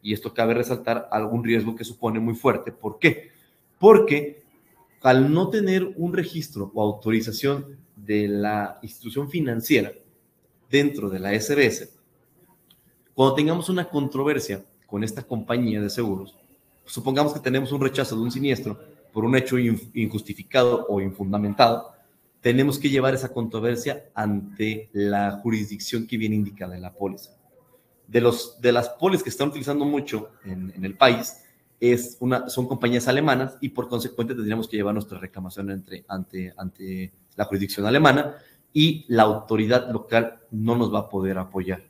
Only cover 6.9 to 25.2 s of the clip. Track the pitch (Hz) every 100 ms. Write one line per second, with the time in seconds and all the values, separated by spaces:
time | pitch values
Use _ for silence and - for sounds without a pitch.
6.9 | 104 110 113 110 107 139 139 139 - _
7.9 | - 104 104 104 104 104 107 98 - 113
8.9 | - 117 117 143 175 143 113 - 135 101
9.9 | - _ _ _ _ _ _ _ 139 143
10.9 | - 104 92 95 104 104 143 127 - -
11.9 | _ _ _ _ _ _ _ _ _ _
12.9 | _ _ - 131 135 151 170 165 180 170
13.9 | 147 139 131 139 143 104 98 - _ _
14.9 | 101 107 104 123 117 104 120 120 107 104
15.9 | 113 113 95 95 _ _ _ _ _ -
16.9 | - 127 135 147 147 135 131 131 139 135
17.9 | 135 131 113 120 123 139 131 - 104 -
18.9 | - _ 110 113 131 127 127 120 110 -
19.9 | - 107 107 - 101 - 135 123 120 -
20.9 | 101 95 95 95 101 104 101 120 113 -
21.9 | - _ _ _ _ 123 123 143 139 147
22.9 | 135 131 131 127 - 113 113 117 117 143
23.9 | 135 - - 107 101 98 - 107 107 107
24.9 | 104 101 101